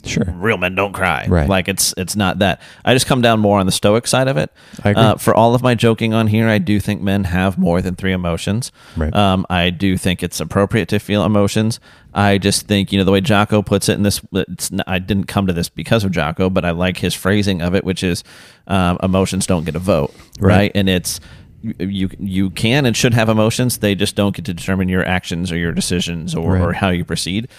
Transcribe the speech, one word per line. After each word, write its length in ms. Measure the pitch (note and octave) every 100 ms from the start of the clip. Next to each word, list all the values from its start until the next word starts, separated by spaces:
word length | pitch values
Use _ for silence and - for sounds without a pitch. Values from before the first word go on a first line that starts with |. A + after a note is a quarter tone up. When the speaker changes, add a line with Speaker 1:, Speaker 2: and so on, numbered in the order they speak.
| -
Speaker 1:
Sure. 200 | - F#2+ F2
Speaker 2:
real 200 | A2 F#2+
men 180 | F2+ F#2
don't 160 | G2+
cry. 320 | F2+ F#2 C2+ -
Speaker 1:
Right. 220 | F2 D2
Speaker 2:
Like, 180 | F#2+ F2
it's, 260 | F#2+ - -
it's 180 | F2 G#2
not 200 | F#2+ F#2
that. 220 | G2 - - - -
I 80 |
just 140 | C3 -
come 140 | C3
down 180 | A#2 A2
more 200 | G#2 G2+
on 60 | F#2
the 60 |
stoic 340 | - G#2 A2 -
side 220 | B2+ C3
of 80 | D3
it. 140 | - _ - -
Speaker 1:
I 60 | G#2
agree. 100 | G#2
Speaker 2:
Uh, 140 | A2 -
for 180 | A#2
all 220 | G2+ A#2 B2
of 80 |
my 100 | B2
joking 400 | A2 A2+ A2 A2+
on 140 | A2+ G#2+
here, 200 | A2 A2+
I 80 | G#2
do 200 | F2 G#2
think 200 | - G#2
men 220 | G2 G2
have 340 | F2+ F#2 F#2+ A#2+
more 240 | F3+ F2
than 140 | F#2 F2+
three 160 | F#2+
emotions. 600 | F#2 F2 E2+ G2+ G#2+ - _ - D#2+
Speaker 1:
Right. 180 | D#2 -
Speaker 2:
Um, 300 | G2 F#2 -
I 200 | F2+ F2+
do 260 | E2+ G2 F#2
think 240 | F#2+ F2
it's 180 | F2 -
appropriate 500 | D#2+ G2 G2+ A2+ E2
to 100 | G#2
feel 240 | - G#2
emotions. 560 | F2+ G#2 G2 A2 A2 - - - -
I 240 | - G2+ G2
just 280 | G2 - -
think, 240 | G2+ F#2+
you 60 | G2
know, 60 | F#2
the 60 |
way 100 | G2
Jocko 400 | G2 G2+ G#2 G#2
puts 240 | - G2+ -
it 40 |
in 100 | G2
this, 180 | G2+ - -
it's 380 | F#2 - F2+ -
n-, 120 | F#2+ -
I 140 | F#2
didn't 260 | F#2 G2 F2
come 220 | G2+ F#2+
to 60 |
this 160 | F2 E2+
because 340 | - - A#2
of 80 | F#2+
Jocko, 380 | E2 D2+ E2 F#2
but 140 | F#2+ F2
I 60 |
like 260 | E2+ F#2 F2
his 160 | F2+ -
phrasing 460 | F#2+ G#2 G2 F2+
of 120 | F2
it, 100 | F#2+ F#2
which 180 | F2+
is, 200 | F#2 F2 - - - - -
um, 300 | F#2+ F2+ F2
emotions 460 | F#2 F#2+ F#2+ F#2+ -
don't 160 | F2+ D#2+
get 100 | D#2
a 40 |
vote, 340 | F#2+ D#2+ - - - -
Speaker 1:
Right. 160 | F#2+ F#2
Speaker 2:
right? 140 | G#2 G2+
And 140 | F#2+
it's, 300 | F2+ - - - - - -
you, 120 | A2 -
you, 300 | F#2+ G2 F#2 -
you 300 | G2 F#2 F#2+
can 340 | - A2+ C#3+ B2+
and 100 | A2
should 180 | B2+
have 140 | A#2+ A2
emotions. 520 | A2 A2 - B2 -
They 140 | G#2
just 220 | F#2+ G2 -
don't 180 | G2+
get 120 | F#2 F2
to 80 |
determine 340 | E2+ - F#2+ F#2
your 180 | F#2 -
actions 460 | F2+ - E2+ F#2
or 60 | E2+
your 160 | E2+
decisions 600 | E2+ - F2 F2 E2+ F2
or, 200 | E2 E2
Speaker 1:
Right. 80 | F#2
Speaker 2:
or 100 | E2+
how 160 | F2 G2
you 140 | F2
proceed. 460 | E2+ E2 E2 G2 B2